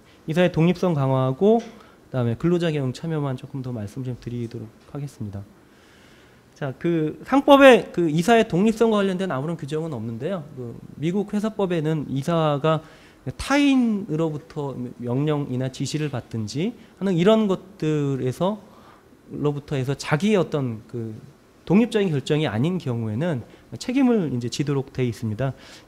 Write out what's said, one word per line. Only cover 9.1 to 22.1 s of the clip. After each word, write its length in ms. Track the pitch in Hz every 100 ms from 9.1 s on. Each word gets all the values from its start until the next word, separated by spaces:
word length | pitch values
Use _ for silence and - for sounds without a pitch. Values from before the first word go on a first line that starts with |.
| 180 190
아무런 260 | 131 156 165
규정은 380 | 139 156 165
없는데요. 500 | 123 113 113 151 190 139 131
그 200 | 120 - - -
미국 360 | 156 202 196
회사법에는 760 | 208 214 214 190 170 151 160 -
이사가 720 | 135 139 170 156 143 156 156 - - - - 131 -
타인으로부터 1400 | - 285 285 262 233 202 190 156 165 147 - 151 139 123 123 -
명령이나 720 | 120 127 151 147 143 127 131
지시를 380 | - 135 151 151
받든지 640 | 123 - 113 104 135 208 - - -
하는 180 | 196 170
이런 320 | 185 220 208
것들에서, 1120 | 180 - - 156 151 143 131 127 123 180 214 - - - - - - -
로부터 440 | 139 143 143 - 139
해서 180 | 127
자기의 420 | 135 - 151 208 202
어떤 460 | - 151 131 110 -
그 280 | 120 113 107 - - _ _ -
독립적인 440 | 190 233 220 196